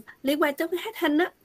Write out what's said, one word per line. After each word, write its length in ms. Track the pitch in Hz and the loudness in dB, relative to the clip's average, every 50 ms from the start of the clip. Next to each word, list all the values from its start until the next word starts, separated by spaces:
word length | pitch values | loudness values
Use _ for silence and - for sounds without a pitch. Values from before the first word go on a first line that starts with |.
| 220 - - _ - | -12 -16 -14 _ -2
liên 200 | 262 294 294 330 | 0 2 2 2
quan 120 | 294 285 | 0 0
tới 140 | - 339 339 | -2 -4 -4
cái 120 | 359 349 - | -4 -4 -6
headhunt 360 | 440 427 - 339 311 294 302 | -6 -6 -2 0 2 4 2
á, 120 | 359 - - _ _ | 2 0 -2 _ _